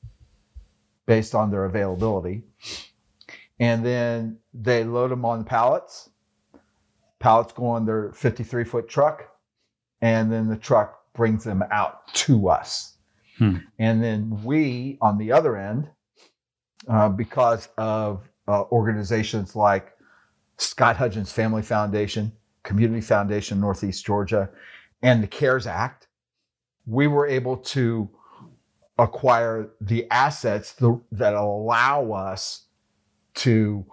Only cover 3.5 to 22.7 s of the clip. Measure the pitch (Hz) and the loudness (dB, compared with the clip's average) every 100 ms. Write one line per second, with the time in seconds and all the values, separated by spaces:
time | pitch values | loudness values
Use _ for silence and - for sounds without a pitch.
3.5 | - 120 113 120 123 120 117 113 110 _ | -2 0 0 0 0 -2 -2 -6 -10 _
4.5 | 127 113 120 113 120 127 127 117 113 110 | -6 0 0 2 0 -2 -2 -2 -4 -2
5.5 | 117 120 156 - - - _ _ _ _ | 2 2 2 -4 -20 -20 _ _ _ _
6.5 | _ _ _ _ _ _ - 120 113 117 | _ _ _ _ _ _ 0 4 6 4
7.5 | - 120 117 110 110 104 - 123 110 117 | -4 -4 -2 -2 -2 -4 -2 -2 -2 -6
8.5 | 123 117 123 - - 151 - - _ _ | -6 -4 -4 -4 2 2 0 -14 _ _
9.5 | _ _ _ _ - 117 113 110 113 110 | _ _ _ _ -2 0 2 2 0 -2
10.5 | 107 - 120 104 - _ - 113 110 113 | -4 2 2 2 -4 _ -2 0 0 -2
11.5 | 98 - 107 90 - - - - 120 95 | -2 -2 -2 -2 -6 -10 -4 2 4 4
12.5 | 76 - - - _ _ _ _ - 107 | 0 -2 -10 -12 _ _ _ _ 0 2
13.5 | 90 - - 113 113 117 107 110 110 110 | 0 -6 -2 0 2 0 -2 -4 -6 -2
14.5 | 151 143 123 131 139 107 104 110 139 156 | 0 0 -2 -8 -2 0 0 2 2 2
15.5 | 107 98 120 147 _ _ _ _ _ _ | -2 -4 -6 -6 _ _ _ _ _ _
16.5 | _ _ _ - 110 104 98 110 - 120 | _ _ _ -2 2 2 2 -4 0 2
17.5 | 117 - - 110 110 107 95 - _ - | 2 -4 -8 -4 -2 -4 -6 -12 _ -2
18.5 | 104 - 113 110 107 95 110 107 110 92 | -2 2 0 2 -2 -2 -2 -2 -4 -6
19.5 | 110 104 98 - _ _ _ _ _ _ | 0 2 2 -2 _ _ _ _ _ _
20.5 | - - - 123 113 123 107 95 - 110 | -10 -6 2 2 4 0 -2 -6 -2 -2
21.5 | 110 107 110 104 107 104 113 107 - _ | -2 -2 0 0 0 -2 -2 -6 -6 _
22.5 | _ - | _ -4